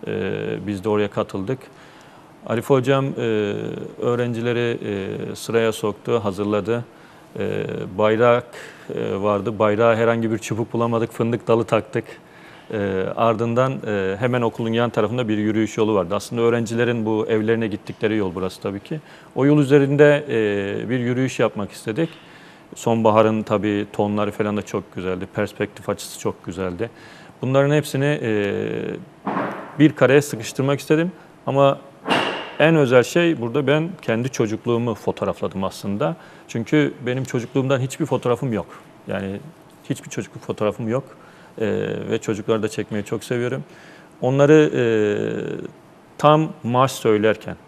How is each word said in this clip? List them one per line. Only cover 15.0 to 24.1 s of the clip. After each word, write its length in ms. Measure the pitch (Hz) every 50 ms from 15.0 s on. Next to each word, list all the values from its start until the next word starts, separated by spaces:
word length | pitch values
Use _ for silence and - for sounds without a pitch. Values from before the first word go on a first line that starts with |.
| 110 101 113 123 127 107
bir 100 | 107 104
yürüyüş 400 | 107 107 107 107 110 104 - -
yolu 160 | 110 107 110
vardı. 200 | 101 90 85 101
Aslında 280 | 101 - - - 120 117
öğrencilerin 640 | 117 117 120 117 101 113 113 120 117 120 120 110
bu 200 | 107 110 107 110
evlerine 400 | - 113 110 107 110 117 113 113
gittikleri 500 | 107 98 104 - - - - - 107 107
yol 180 | 110 101 92 82
burası 260 | 95 92 92 - -
tabii 200 | - 104 98 101
ki. 200 | - - 165 156 - - - - - - -
O 100 | - 131
yol 120 | 143 147 151
üzerinde, 680 | 147 127 139 147 139 135 143 139 147 147 147 143 151 -
e, 600 | 123 113 110 104 101 101 98 98 101 107 113 104
bir 80 | 120 131
yürüyüş 400 | 120 120 127 123 131 131 127 -
yapmak 340 | 123 110 - - 101 92 -
istedik. 360 | - - - 110 110 165 165 - - - - - - - - - - - - -
Sonbaharın 680 | - - 120 117 113 110 110 104 110 110 110 110 110 107
tabii 440 | - 110 104 95 107 104 101 104 101 -
tonları 380 | - 107 104